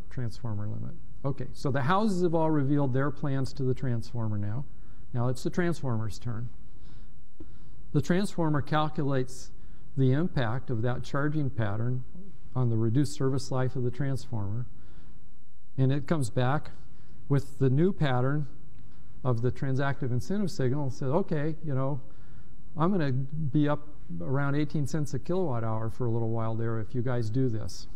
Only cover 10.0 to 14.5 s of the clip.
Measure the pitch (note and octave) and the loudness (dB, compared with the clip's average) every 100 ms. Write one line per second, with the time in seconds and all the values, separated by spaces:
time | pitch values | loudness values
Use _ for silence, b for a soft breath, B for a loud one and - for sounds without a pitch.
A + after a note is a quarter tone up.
10 | B2+ C3 F3 - A#2 B2+ - A#2 A#2+ C3 | 2 4 2 0 0 0 0 0 0 0
11 | B2+ C#3+ D3 D3+ C#3 G#2 G#2+ G#2+ A#2+ B2+ | -2 0 0 0 0 0 0 0 0 0
12 | - F3+ G3 - - C3 B2 A2+ A2+ A#2+ | 0 -2 -2 -2 -2 0 2 2 2 2
13 | C#3+ - C3+ C3+ - C3 B2+ C3+ B2 - | 2 0 0 0 0 0 0 0 0 0
14 | C#3 C3 - A2+ G2+ | 0 0 0 0 0